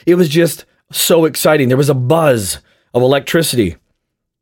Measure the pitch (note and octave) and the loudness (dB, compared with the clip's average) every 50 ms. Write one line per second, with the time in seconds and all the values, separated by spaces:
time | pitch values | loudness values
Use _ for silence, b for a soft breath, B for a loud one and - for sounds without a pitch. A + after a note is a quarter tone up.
0 | B E3+ F3 F3+ F3+ D3+ C#3 E3+ E3+ D#3+ - - - _ _ _ _ _ - - | B 0 2 2 2 0 2 0 0 0 -2 -8 -16 _ _ _ _ _ -8 -6
1 | - - F3+ E3+ D#3+ D#3 A#2+ - - E3+ D#3 D3+ C3+ A#2+ B2+ C3 D3 C3+ D3 C3 | -2 0 2 2 2 0 -2 -2 0 0 2 2 2 2 2 2 2 0 0 0
2 | B2 B2 D#3+ E3 D#3+ D3 B2+ A2+ G2+ F2+ - - - _ _ _ _ _ - B2 | 0 0 0 2 2 2 0 0 -2 -6 -10 -12 -16 _ _ _ _ _ -2 0
3 | B2 B2+ C#3 C#3 C#3 - - E3+ D#3+ - - A#2+ G#2 F2 E2 - _ _ _ _ | 0 2 0 0 -2 -2 -2 -2 -2 0 -2 -2 -2 -2 -4 -10 _ _ _ _
4 | _ _ _ _ _ _ _ _ | _ _ _ _ _ _ _ _